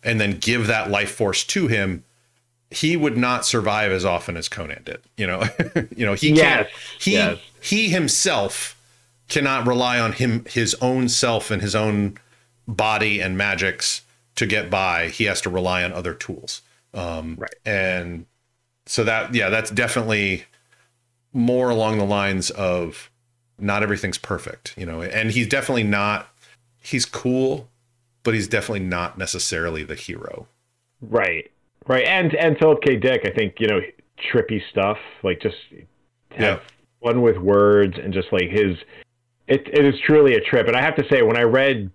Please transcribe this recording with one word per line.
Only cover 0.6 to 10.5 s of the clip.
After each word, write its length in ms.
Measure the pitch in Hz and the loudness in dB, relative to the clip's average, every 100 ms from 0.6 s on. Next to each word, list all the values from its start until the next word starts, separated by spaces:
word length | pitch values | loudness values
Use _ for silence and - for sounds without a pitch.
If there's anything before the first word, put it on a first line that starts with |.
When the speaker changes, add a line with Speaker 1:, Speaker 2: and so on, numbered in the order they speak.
| 110 | 2
Speaker 1:
that 240 | 110 98 | 0 0
life 200 | 101 101 | -2 -2
force 340 | - 104 92 | -2 -2 -2
to 220 | - - 160 | -2 -2 0
him, 360 | 110 98 90 - _ _ _ _ _ _ | 0 0 -4 -10 _ _ _ _ _ _
he 260 | - 156 170 | -4 -2 0
would 200 | 147 117 | 0 0
not 260 | 123 123 | 0 0
survive 460 | - 120 107 104 104 | 0 0 0 0 0
as 120 | 95 | 0
often 320 | 92 87 - 85 | 0 -2 -4 -8
as 120 | 78 | -8
Conan 340 | - 80 73 | -8 -10 -12
did. 160 | - - _ - | -12 -14 _ -6
You 100 | 95 | -4
know, 160 | 92 117 - 170 | -2 -4 -4 -4
<laughs> 280 | - - - | -4 -6 -4
you 100 | 110 | -2
know, 80 | |
he 140 | 98 151 | 0 4
can't, 380 | 151 156 117 104 | 6 6 2 -2
Speaker 2:
Yes, 20 | - - - | -8 -18 -4
Speaker 1:
he, 120 | - | 0
Speaker 2:
yes. 260 | 196 - 87 - _ | 2 0 -2 -12 _
Speaker 1:
he 280 | - 208 220 | -2 0 2
himself 880 | 180 151 - 190 139 101 - - - _ _ _ _ _ | 0 0 0 0 0 -2 -4 -10 -14 _ _ _ _ _
cannot 380 | 151 139 135 120 | -2 0 0 0
rely 320 | 123 123 123 | 0 0 0
on 120 | 113 | 0
him, 320 | 107 127 113 | 0 0 0
his 260 | 113 | -2